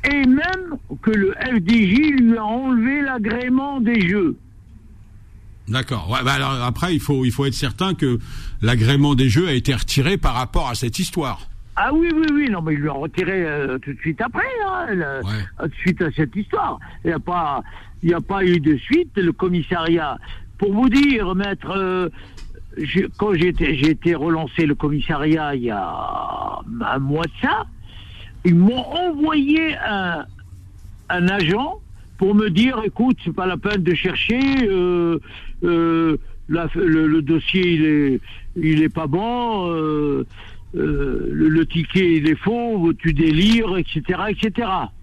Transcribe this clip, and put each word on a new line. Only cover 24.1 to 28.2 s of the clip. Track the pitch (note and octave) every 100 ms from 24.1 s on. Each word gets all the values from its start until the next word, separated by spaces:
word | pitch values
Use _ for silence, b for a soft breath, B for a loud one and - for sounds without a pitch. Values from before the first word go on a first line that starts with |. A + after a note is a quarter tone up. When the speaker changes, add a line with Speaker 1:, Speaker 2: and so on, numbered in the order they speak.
| E3
Speaker 1:
relancé | D#3 E3 D#3+ - D#3+
le | C#3+
commissariat | D3 D3 B2+ D#3+ D3+ D#3+ D3+ C#3
il |
y | A#2+
a | G2+ F2+ E2 - - - - - - - A#2
un | G#2+ B2+
mois | C#3 D3+ E3
de | -
ça, | C4+ G#4+ G#4+ - B B B B